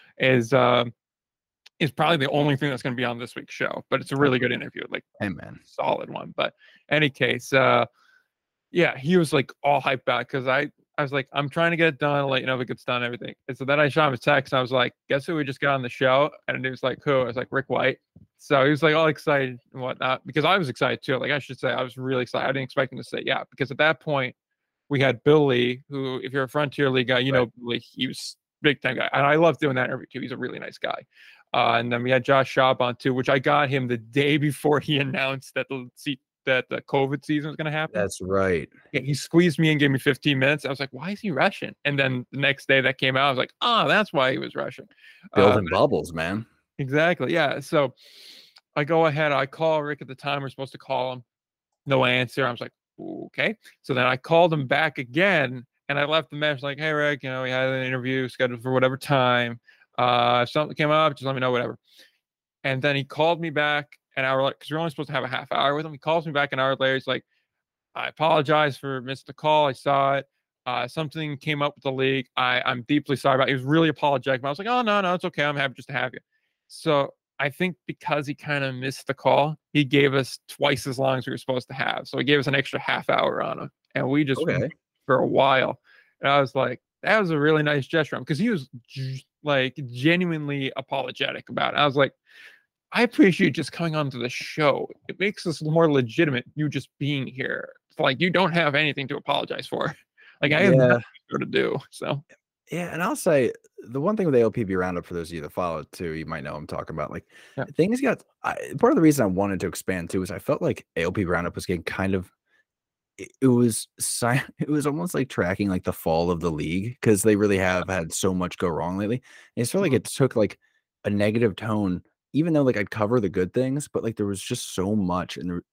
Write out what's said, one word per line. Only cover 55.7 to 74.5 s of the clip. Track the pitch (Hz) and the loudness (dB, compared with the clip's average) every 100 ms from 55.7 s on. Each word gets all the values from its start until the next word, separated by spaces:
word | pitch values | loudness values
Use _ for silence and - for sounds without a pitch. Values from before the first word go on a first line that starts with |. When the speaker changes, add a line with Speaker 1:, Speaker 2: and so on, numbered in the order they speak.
| _ - | _ -6
Speaker 1:
and | 143 | -4
I | 143 | 0
left | 160 151 | 0 -2
the | 147 | -4
message | 151 139 | -2 -2
like, | 143 139 | -6 -6
"Hey, | 156 | -2
Rick, | 151 147 147 | 0 0 -2
you | 135 | -6
know, | 131 | -6
we | 131 | -4
had | 127 131 | -2 0
an | 131 127 | -2 -4
interview | 131 123 131 127 | -4 -2 -2 -4
scheduled | - 127 120 | -2 -2 -2
for | 123 | -2
whatever | 131 127 135 | 2 2 0
time. | - 139 123 123 120 120 _ _ _ - | 2 4 4 4 0 -6 _ _ _ 0
Uh, | 123 123 120 123 | 2 4 4 4
if | 120 | 2
something | 156 151 147 | 0 -2 0
came | 151 | 2
up, | 151 156 139 | 4 2 0
just | 131 | -4
let | 135 | -2
me | |
know, | 127 | 0
whatever." | 123 123 120 _ - - _ _ _ _ _ 139 | 0 -2 -8 _ -20 -20 _ _ _ _ _ -4
And | 131 | 0
then | 143 139 | 0 0
he | 135 | -2
called | - 160 170 | 0 0 0
me | 165 | -2
back | 147 147 147 143 _ _ - | 0 0 0 -4 _ _ -4
an | 131 | 0
hour, | 135 | 2
like, | 135 - | 0 -2
'cause | - | -6
we're | 156 | -4
only | 165 | -4
supposed | 151 151 | -6 -6
to | |
have | 143 127 | -4 -4
a | |
half | 131 139 | -6 -4
hour | - 139 143 | 0 0 0
with | 160 | -4
him. | |
He | 143 | -6
calls | - 165 160 | -2 -2 0
me | |
back | 143 143 | -2 0
an | 135 | 0
hour | 135 135 | 0 0
later. | 131 131 | 0 0
He's | 131 | -2
like, | 127 - _ _ _ _ _ _ - | -6 -6 _ _ _ _ _ _ -10
"I | 127 | -8
apologize | - 156 160 139 151 151 135 | -2 2 4 4 4 2 -2
for | 139 131 | -8 -8
missing | 123 135 - | -8 -12 -14
the | |
call. | - 156 151 147 | -4 2 4 2
I | |
saw | - 143 139 139 139 | 0 0 2 2 0
it. | 135 _ _ _ - | -4 _ _ _ -8
Uh, | 123 123 | -6 -4
something | - 156 160 151 139 | -6 -6 -6 -8 -6
came | 151 147 | -4 -2
up | 143 - | -2 -4
with | |
the | 139 | -4
league. | 131 135 135 123 - | 0 0 0 -4 -2
I, | 127 123 | 0 0
I'm | 127 123 | -2 -4
deeply | 117 147 143 135 | 0 0 0 0
sorry | 143 135 | 2 4
about | 127 | 2
it." | |
He | 135 | 0
was | 131 | 2
really | 160 165 | 2 2
apologetic, | 143 147 139 135 131 | 2 0 0 0 -2
but | |
I | 135 | -2